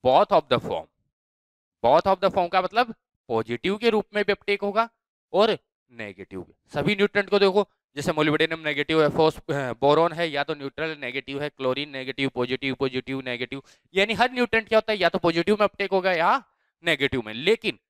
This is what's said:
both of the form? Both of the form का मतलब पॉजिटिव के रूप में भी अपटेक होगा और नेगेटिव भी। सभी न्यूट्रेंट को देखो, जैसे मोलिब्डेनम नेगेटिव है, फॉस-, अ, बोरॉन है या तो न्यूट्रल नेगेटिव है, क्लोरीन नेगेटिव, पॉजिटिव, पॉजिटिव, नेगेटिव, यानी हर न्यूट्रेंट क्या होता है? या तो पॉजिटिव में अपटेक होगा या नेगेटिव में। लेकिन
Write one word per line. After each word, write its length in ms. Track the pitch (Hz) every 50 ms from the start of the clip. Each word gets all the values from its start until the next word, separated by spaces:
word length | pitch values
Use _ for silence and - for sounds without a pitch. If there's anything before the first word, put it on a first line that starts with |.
| -
both 260 | 127 131 170 208 -
of 100 | 196 160
the 160 | - - 127 117
form? 280 | - - 95 80 80 _ _ _ _ _ _ _ _ _ _ _ _ _ _ _ _ _ _ - -
Both 220 | 120 143 170 -
of 100 | 190 190
the 140 | 180 196 185
form 180 | 175 190 175 175
का 100 | 190 185
मतलब 320 | 180 185 196 226 254 226 214 _ _ _ _ _ _ -
पॉजिटिव 480 | 117 113 107 113 120 - - 175 202
के 140 | 202 233 233
रूप 160 | 214 214 - _ 208
में 100 | 208 202
भी 80 | 208
अपटेक 300 | 196 - - - 202 196
होगा 260 | 202 202 196 220 233 226 _ _ _ _ _ _ _ -
और 260 | - 185 214 233 185 - _ _ _ _ _ _
नेगेटिव 500 | 123 117 107 101 92 95 95 - 95 92
भी। 140 | 85 _ - _ _ _ -
सभी 220 | 143 143 208 208
न्यूट्रेंट 340 | 196 202 202 - 208 196 185
को 80 | 208 196
देखो, 300 | 202 190 185 208 196 _ _ _ _ _ -
जैसे 160 | 143 143 180
मोलिब्डेनम 480 | 160 151 151 151 151 151 160 160 165 165
नेगेटिव 420 | 160 151 147 143 147 - 160 160
है, 60 | 151 147
फॉस-, 440 | - 165 156 156 - - - -
अ, 200 | 143 143 135 123
बोरॉन 400 | 117 - 139 143 147 156 165 170
है 180 | 160 165 170 160
या 140 | 143 143 143
तो 100 | - 151
न्यूट्रल 420 | 147 139 135 - - 160 160 156 147
नेगेटिव 440 | 139 123 127 135 - 135 139 139
है, 60 | 147 147
क्लोरीन 420 | _ - 131 127 127 135 147 151
नेगेटिव, 380 | 139 131 131 131 - - 135 135
पॉजिटिव, 460 | - 123 123 123 127 - 143 135 127
पॉजिटिव, 460 | - 135 135 123 127 - 131 135 135
नेगेटिव, 420 | 131 127 123 117 123 - 139 139 - _ - _ _ _ 170
यानी 200 | 190 202 220 220
हर 180 | 185 240 247
न्यूट्रेंट 360 | 254 247 240 - 220 226 214 -
क्या 80 | 220
होता 160 | 220 - -
है? 60 | 214 196
या 100 | 175 170
तो 100 | - 185
पॉजिटिव 360 | - 170 165 165 165 202 214
में 100 | 202 208
अपटेक 260 | 196 _ - 202 185
होगा 220 | 196 185 180 190
या 320 | 180 160 165 190 247 269 - _ _ _ _ _ _ _ 165
नेगेटिव 380 | 170 156 131 139 131 135 127 110
में। 80 | 107 110
लेकिन 440 | 120 156 185 226 - - 196 147 _ _